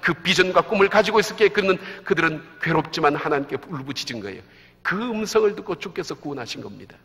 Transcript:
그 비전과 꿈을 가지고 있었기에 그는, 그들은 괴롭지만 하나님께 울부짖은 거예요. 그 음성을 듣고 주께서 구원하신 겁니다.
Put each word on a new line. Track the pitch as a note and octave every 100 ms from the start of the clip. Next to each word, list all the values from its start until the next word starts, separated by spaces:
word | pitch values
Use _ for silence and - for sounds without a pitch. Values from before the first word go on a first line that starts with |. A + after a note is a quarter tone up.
그 | -
비전과 | E3 F3+ F3+ F#3 F3+
꿈을 | E3 G#3+ G3
가지고 | G3+ G#3+ G#3+
있었기에 | G3+ F#3 G#3
그는, | G#3+ F#3+ F#3 - -
그들은 | - E3 D#3+ D#3 C#3 -
괴롭지만 | - D#3+ D3+ - D#3 D3
하나님께 | D#3 D3 C#3 C3+ -
울부짖은 | D#3+ C3 B2+ - A#2
거예요. | G2+ F#2 F#2 - - _
그 | - F#3+ B3
음성을 | A3 G#3+ A3 G#3+ G3
듣고 | G3+
주께서 | E3+ G3 F3 E3+
구원하신 | D3+ D3 C#3 A#2 C3+
겁니다. | A2+ G2+ G2 -